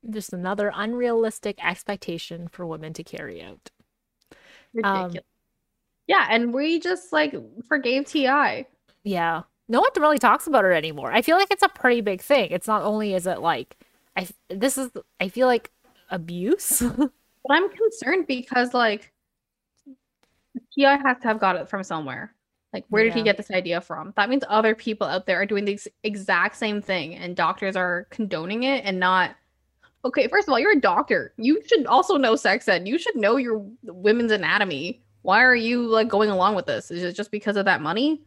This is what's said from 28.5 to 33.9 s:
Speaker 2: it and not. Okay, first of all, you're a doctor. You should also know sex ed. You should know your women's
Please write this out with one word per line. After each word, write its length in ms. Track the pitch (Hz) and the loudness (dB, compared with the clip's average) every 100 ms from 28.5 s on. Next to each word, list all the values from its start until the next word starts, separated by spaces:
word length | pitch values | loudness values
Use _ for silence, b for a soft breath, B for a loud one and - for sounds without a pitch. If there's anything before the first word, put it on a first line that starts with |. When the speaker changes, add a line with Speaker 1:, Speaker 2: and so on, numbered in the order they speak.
| 220 | -4
Speaker 2:
it 220 | 254 269 | 0 -2
and 160 | 196 185 | -2 0
not. 340 | 185 185 175 - _ _ _ _ b _ | 2 4 2 -4 _ _ _ _ b _
Okay, 240 | - 277 247 | -4 0 2
first 180 | 392 381 | 2 2
of 60 | |
all, 80 | 247 | 2
you're 180 | 339 349 | 4 4
a 20 | |
doctor. 540 | 202 180 294 190 - - | 4 2 2 -2 -2 -4
You 240 | 226 311 - | 0 0 4
should 180 | 453 254 | 2 4
also 300 | - 370 349 | 4 4 2
know 200 | 254 226 | 4 4
sex 320 | 214 214 - | 2 0 2
ed. 180 | 180 185 | 0 0
You 100 | 294 | -4
should 200 | 415 339 | -4 0
know 180 | 202 | 2
your 320 | 247 247 220 202 233 | 2 0 -4 -6 -18
women's 480 | 220 | -18